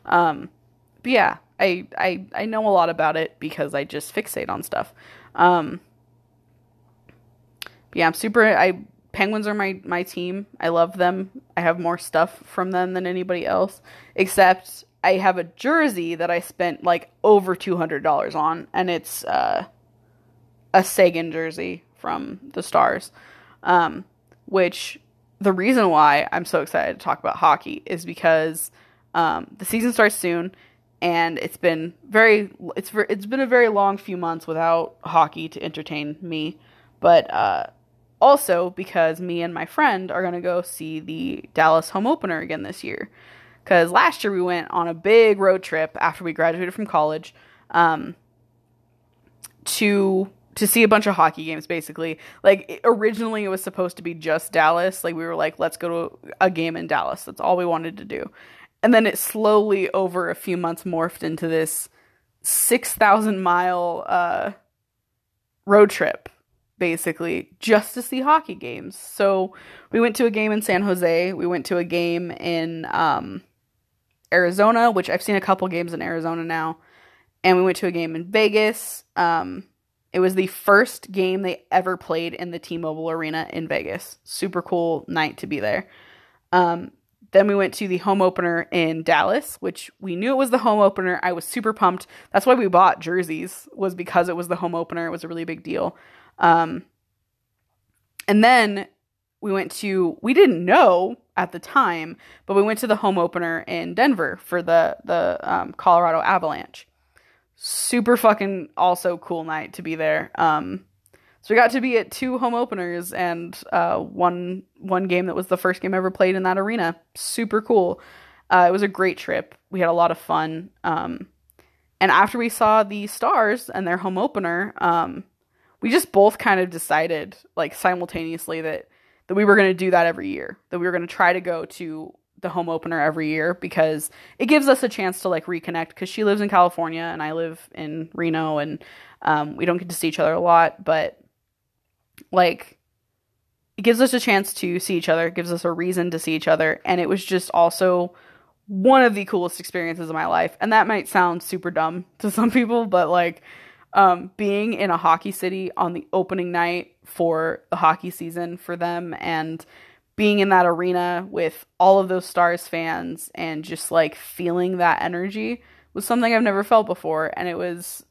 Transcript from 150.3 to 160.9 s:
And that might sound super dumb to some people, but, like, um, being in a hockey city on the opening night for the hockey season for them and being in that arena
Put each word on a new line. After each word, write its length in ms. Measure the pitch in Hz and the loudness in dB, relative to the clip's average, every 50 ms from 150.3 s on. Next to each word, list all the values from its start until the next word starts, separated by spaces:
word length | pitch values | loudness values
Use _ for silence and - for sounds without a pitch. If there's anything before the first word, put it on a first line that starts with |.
| 165 165 170 165 - - | 0 0 0 -2 -4 -6
And 120 | - 220 220 | -2 2 4
that 140 | 220 185 | 4 4
might 200 | 214 214 196 - | 2 0 -4 -4
sound 340 | - - 190 180 175 170 170 | 0 2 2 2 2 0 -4
super 300 | - - 190 180 180 175 | -6 -8 -8 -8 -6 -4
dumb 340 | 170 160 160 160 170 175 175 - _ - | -2 -2 -2 -2 -4 -8 -12 -14 _ -8
to 100 | - 208 | -6 -4
some 220 | - 220 226 233 | -2 0 0 2
people, 340 | 226 254 240 214 233 233 226 | 2 2 2 2 0 -2 0
but, 240 | 202 185 180 170 151 | 2 2 2 2 2
like, 320 | 175 175 170 170 165 - _ - - - - - _ _ _ _ - | 2 2 0 0 -4 -8 _ -20 -20 -20 -20 -20 _ _ _ _ 4
um, 380 | 196 196 185 180 180 185 190 - | 4 6 6 4 2 -4 -10 -8
being 360 | - 214 202 202 208 214 233 220 | -4 -2 -2 0 0 -2 -2 -2
in 160 | - 202 190 | -2 0 0
a 60 | 170 | 0
hockey 360 | 165 175 165 160 165 - 196 | 0 2 2 2 0 -2 -6
city 380 | 190 - 190 180 190 190 190 - - | -8 -6 -6 -6 -4 -6 -8 -6 -4
on 160 | - 185 175 175 | -4 -4 -4 -4
the 140 | 170 - _ - | -8 -8 _ -2
opening 380 | 190 185 190 190 190 180 175 | -2 -2 -2 -4 -4 -4 -2
night 440 | 175 170 170 175 175 175 - - _ _ _ | -2 -2 0 0 -2 -6 -8 -12 _ _ _
for 580 | - - - 175 165 160 160 160 165 - - _ _ | -12 -4 -2 0 0 0 0 -2 -4 -4 -8 _ _
the 60 | 175 | -2
hockey 340 | 165 160 160 165 - - 180 | 2 2 2 2 2 -4 -10
season 460 | - - 170 165 165 175 175 170 180 | -10 -10 -12 -10 -8 -8 -8 -8 -10
for 220 | 175 - - 175 | -12 -10 -10 -8
them 360 | 170 175 175 175 170 175 170 - - | -6 -4 -4 -4 -6 -8 -8 -10 -8
and 460 | - 170 165 160 156 160 160 160 - _ _ - - _ _ _ _ _ _ | -6 -6 -4 -4 -4 -6 -8 -10 -14 _ _ -20 -20 _ _ _ _ _ _
being 240 | - 214 208 208 202 | 2 2 4 4 4
in 80 | 190 196 | 4 4
that 160 | 190 180 180 | 6 6 6
arena 600 | 175 170 165 180 180 | 4 2 2 0 0